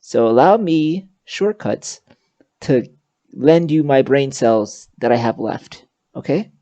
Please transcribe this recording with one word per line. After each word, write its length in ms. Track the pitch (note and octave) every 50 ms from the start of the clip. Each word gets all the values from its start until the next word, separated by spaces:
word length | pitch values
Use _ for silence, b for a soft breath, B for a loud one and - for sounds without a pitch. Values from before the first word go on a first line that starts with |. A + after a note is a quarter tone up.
So 260 | _ - - - -
allow 300 | A2+ A2+ A#2+ C#3+ F3+ G3+
me, 520 | A#3 G#3+ E3+ D#3+ D#3 D3+ D#3 E3 F#3+ F#3+ _ _ _ _
Shortcuts, 760 | - - - F#3+ G#3 G#3+ _ - G#2 G#2+ - - - - - _ _ - _ _ _ _ _ _ _ _ _
to 260 | - - C#3 B2 G#2+ - _ _ _ _ _ _ _ _
lend 380 | - - B2+ D3 D#3+ E3+ E3+ D#3
you 120 | D3+ D#3
my 200 | D3+ C#3+ C#3 C3+
brain 300 | C3 - C3 C#3 C#3 C3+
cells 560 | C3 - C3 A#2 A2+ A2 G#2+ G#2+ - - - _ _ -
that 140 | - A#2+
I 40 | A#2+
have 220 | A#2+ A#2 A#2 A2+ -
left, 460 | A#2 A2 - - - - - - _ _ _ _ _ _ _
okay? 380 | - C3 - C#3 F3 A3 - _ _